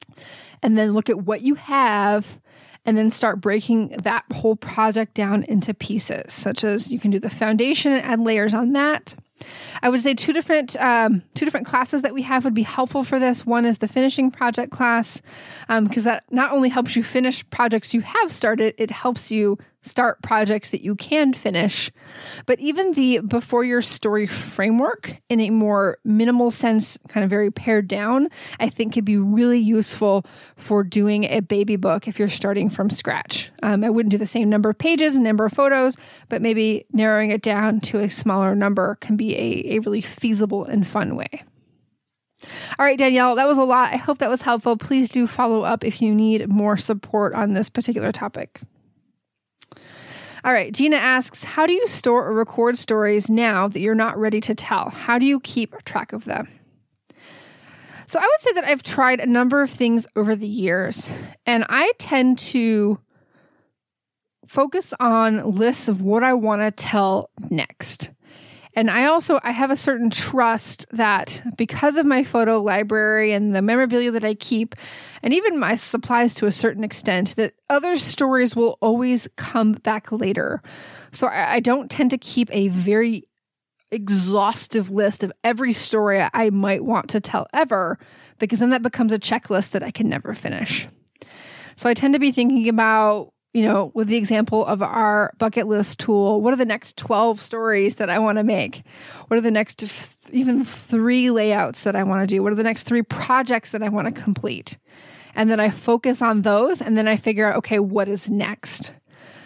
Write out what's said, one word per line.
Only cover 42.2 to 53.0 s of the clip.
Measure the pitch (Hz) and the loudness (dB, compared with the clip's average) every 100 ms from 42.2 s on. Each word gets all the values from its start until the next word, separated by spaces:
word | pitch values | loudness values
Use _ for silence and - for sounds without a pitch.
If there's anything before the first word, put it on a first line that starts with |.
| _ _ - - - - | _ _ -20 -16 -8 0
All | 277 | 2
right, | 269 | 4
Danielle, | 262 254 254 240 | 4 4 4 4
that | 277 | 4
was | 269 | 4
a | |
lot. | 254 254 247 | 4 4 2
I | 254 | 0
hope | - 277 | -2 -2
that | 262 | 0
was | 247 | 0
helpful. | 269 233 240 226 | 0 0 0 -2
Please | - 262 240 | 0 0 2
do | 254 233 | 2 0
follow | - 233 220 | 0 0 2
up | - 226 220 | 0 -2 -2
if | - | 0
you | 214 | 2
need | 214 220 220 214 | 4 4 2 2
more | 208 208 208 | 2 2 0
support | - 208 - 214 202 | -2 -6 -2 0 0
on | 220 208 | 0 0
this | 196 214 | 0 -2
particular | - 240 226 214 | -4 -4 -4 -4
topic. | - 208 - - - - _ _ _ _ _ _ _ _ _ - - - - - - - - | -4 -8 -10 -14 -16 -20 _ _ _ _ _ _ _ _ _ -20 -20 -20 -20 -20 -20 -20 -6
All | 254 | 0
right, | 233 - | 2 0
Gina | 214 302 294 | 0 2 4
asks, | 247 254 254 - | 2 2 0 -10
"How | - - 320 | -6 0 2
do | |
you | 370 480 | 2 0
store | - 247 240 - | -2 2 2 2
or | |
record | 220 220 - 240 240 | -2 -2 0 0 0
stories | - 220 | -2 0